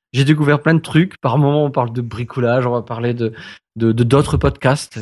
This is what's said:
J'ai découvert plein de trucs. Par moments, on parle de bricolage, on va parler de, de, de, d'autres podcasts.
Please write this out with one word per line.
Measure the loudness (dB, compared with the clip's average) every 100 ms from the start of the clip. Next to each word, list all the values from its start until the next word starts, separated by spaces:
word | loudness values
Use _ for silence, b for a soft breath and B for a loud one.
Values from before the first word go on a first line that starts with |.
| _
J'ai | 0 2
découvert | 4 2 2
plein | 2
de | 0
trucs. | 2 0 0 -2
Par | -2 0
moments, | 2 2
on | 0
parle | -2 -4
de | -4
bricolage, | -8 -8 -8 -2 0 0 0
on |
va | -4
parler | -6 -6 -4
de, | -2 -4 -6 B B _ -2
de, | 0
de, | 2
d'autres | 4 2 2 0
podcasts. | 0 0 0 0 -4 -14